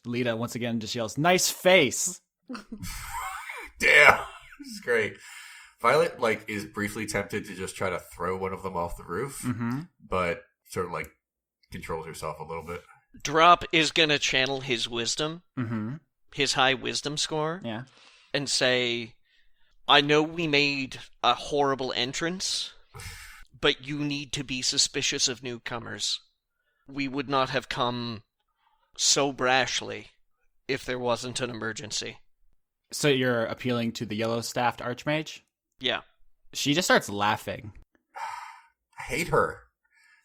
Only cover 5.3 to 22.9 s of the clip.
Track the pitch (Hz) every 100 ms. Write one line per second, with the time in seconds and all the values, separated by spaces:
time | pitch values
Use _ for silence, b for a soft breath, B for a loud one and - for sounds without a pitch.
5.3 | b b b b b 117 143 170 - 117
6.3 | 107 - 107 104 - 104 117 107 104 98
7.3 | 107 101 90 92 - 98 85 - - 87
8.3 | 95 95 92 95 90 87 - - 87 131
9.3 | - 127 110 117 131 170 _ - 92 87
10.3 | 85 - _ _ - 87 80 80 - _
11.3 | _ _ _ _ 92 78 82 80 76 82
12.3 | 76 78 82 80 87 - - _ - -
13.3 | 156 170 175 - 170 151 - 160 143 -
14.3 | 135 131 135 131 117 113 117 113 - 151
15.3 | 165 - - 113 113 107 151 - _ _
16.3 | - 131 147 131 127 117 117 147 151 -
17.3 | 156 156 175 117 110 127 - - - _
18.3 | 139 135 - 131 123 123 117 117 - _
19.3 | _ - _ - _ - 139 147 151 156
20.3 | 165 165 143 143 139 131 - - - 117
21.3 | 123 - 147 139 135 131 - 123 139 165
22.3 | 185 - - - - -